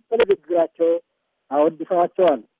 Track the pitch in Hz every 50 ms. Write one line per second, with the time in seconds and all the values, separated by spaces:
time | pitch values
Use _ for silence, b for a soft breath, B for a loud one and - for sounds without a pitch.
0 | - _ - - - - 202 - _ - 349 170 165 - - - 165 165 170 170
1 | - _ _ _ _ _ _ _ _ _ 135 147 151 165 160 156 165 - 185 170
2 | 175 170 - - 185 165 143 120 - _ _ _